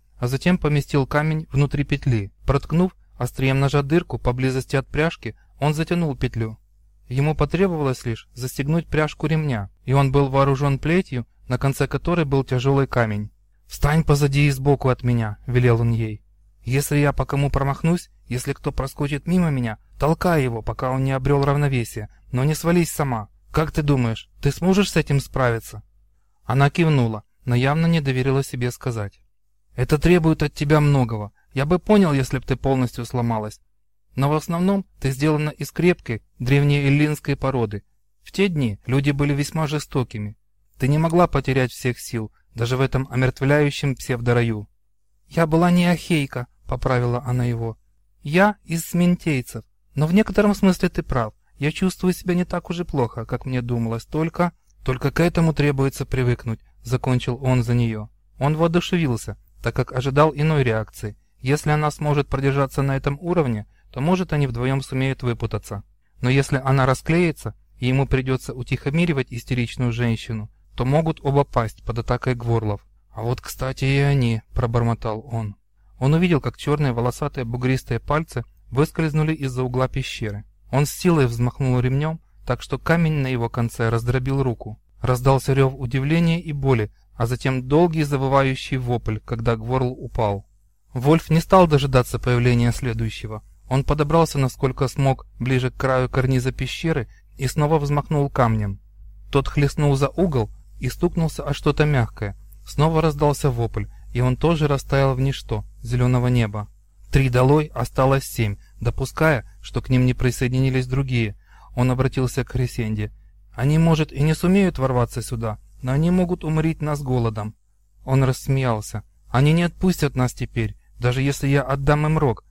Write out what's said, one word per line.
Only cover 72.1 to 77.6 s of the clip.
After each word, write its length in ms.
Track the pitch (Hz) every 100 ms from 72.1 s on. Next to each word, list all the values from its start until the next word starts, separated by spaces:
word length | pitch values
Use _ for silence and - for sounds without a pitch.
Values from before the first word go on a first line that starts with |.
| 123 127
гворлов. 480 | 123 117 117 107 101 _ _ _
«А 100 | -
вот, 200 | 113 123
кстати, 440 | - - 131 131 135
и 140 | 139
они», 420 | 143 139 120 113 - -
пробормотал 680 | 120 117 117 117 117 110 113
он. 240 | 113 107 101 _ _ _ -
Он 100 | 135 160
увидел, 260 | 180 151
как 160 | 127 -
чёрные 340 | - 151 143
волосатые 540 | 117 120 - 147 - 117
бугристые 540 | 120